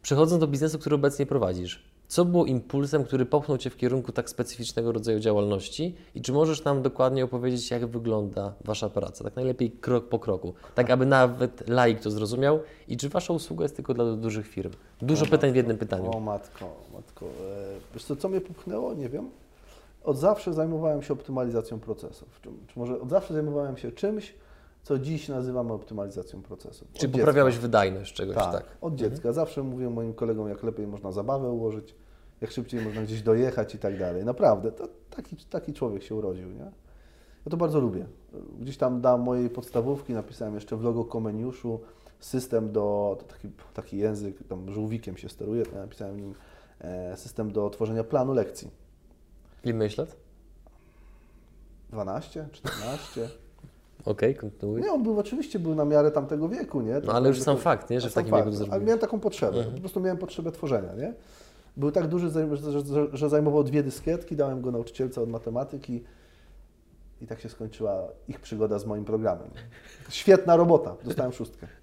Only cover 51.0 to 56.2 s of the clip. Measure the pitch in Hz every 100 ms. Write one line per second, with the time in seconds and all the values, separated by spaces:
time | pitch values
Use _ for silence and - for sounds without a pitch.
51 | - - - - - - - - - 113
52 | 95 113 - 156 147 - 131 107 110 139
53 | - - 117 - - - - - _ -
54 | - 104 123 139 107 - 101 107 403 311
55 | 226 208 202 262 285 202 165 156 147 147
56 | 147 151